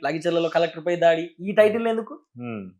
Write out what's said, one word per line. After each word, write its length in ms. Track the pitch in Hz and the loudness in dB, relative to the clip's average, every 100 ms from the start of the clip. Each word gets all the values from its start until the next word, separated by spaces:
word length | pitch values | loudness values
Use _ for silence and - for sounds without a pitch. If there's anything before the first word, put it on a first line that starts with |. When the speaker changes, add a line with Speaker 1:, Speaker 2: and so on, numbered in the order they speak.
Speaker 1:
లగిచెర్లలో 440 | 143 160 170 165 165 | -4 -2 0 0 0
కలెక్టర్ 380 | 165 165 165 170 | 0 0 -2 -4
పై 100 | 175 | 2
దాడి, 340 | 170 165 175 - | 4 2 -2 -8
ఈ 120 | 190 | 0
టైటిల్ 340 | 214 214 233 226 | 4 4 4 -2
ఎందుకు? 280 | 226 220 302 _ 120 | -2 -6 -12 _ -14
Speaker 2:
ఉమ్. 320 | 120 110 92 | -10 -10 -10